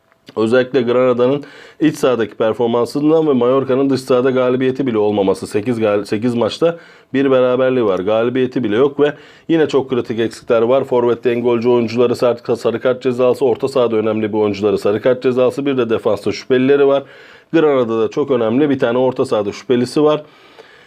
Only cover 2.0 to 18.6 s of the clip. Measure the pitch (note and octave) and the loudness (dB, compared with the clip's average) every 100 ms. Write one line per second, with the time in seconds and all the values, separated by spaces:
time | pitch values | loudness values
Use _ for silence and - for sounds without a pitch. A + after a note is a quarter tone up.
2 | C3+ A#2 G#2+ - A2 A2 A#2 A#2+ C#3+ D3 | 0 0 -2 -2 -2 0 0 0 -2 0
3 | D3+ D#3+ D#3 B2+ A#2+ C3+ B2+ C3 C#3 B2+ | 2 2 2 2 2 0 0 0 0 -2
4 | - B2 C3 B2+ B2+ B2 C3 C3 C3 G#2+ | 0 0 2 0 0 0 -2 -2 -2 0
5 | G#2 G#2 G2 F#2+ - G#2+ A2 A2+ A2 G#2 | 0 0 0 -2 -4 -4 -4 -2 0 0
6 | G2+ G#2+ B2 A#2 G#2+ - E3+ E3+ - - | -2 -2 -2 0 -2 0 -2 -2 -12 -20
7 | _ C3 C#3 C3 B2+ B2+ C3 B2+ G#2+ F#2 | _ -2 2 2 2 2 0 2 0 0
8 | F#2+ A2 B2 B2+ B2+ C3 A2 G#2+ C#3 C#3 | 0 0 0 0 -2 -2 -2 2 0 2
9 | D3 C#3+ - - - D#3+ D3 C3+ - B2 | 0 -2 -16 -14 -2 0 2 0 0 -4
10 | A2+ A2+ A2+ - - A2+ A#2 C3+ C3+ B2 | -4 -4 -4 -6 -2 0 2 0 0 0
11 | A#2+ A#2 B2 A#2+ A#2+ A#2+ A#2+ B2 A2 A#2+ | 0 0 -2 0 0 0 2 0 0 0
12 | A#2+ A#2+ B2 A#2 - A2+ A#2 A2+ B2+ B2 | 0 0 -2 -2 -4 -4 -2 -2 -2 -2
13 | C3 A#2+ B2 A#2 C3 G#2+ C3+ C3+ A#2 A2 | -4 0 0 2 0 0 -2 0 0 0
14 | A2 G#2+ G#2+ G#2+ G#2 F#2+ G#2 G2 G2+ G#2+ | -2 -2 -2 0 -2 0 -2 0 0 0
15 | C3 B2+ C3 B2 B2+ C#3+ C#3 B2+ A2+ G#2 | 0 0 0 0 0 0 -2 -2 0 -2
16 | A2+ G2 G#2 G2+ - B2+ C3 C#3+ C#3 C#3 | 0 -2 -4 -6 -2 0 4 4 4 2
17 | C#3 - - - _ E3 D3+ C3 A2+ A2+ | -2 -16 -20 -20 _ 2 2 2 0 0
18 | G#2+ D3+ C#3+ B2 A2 B2+ | -2 -2 -2 0 0 0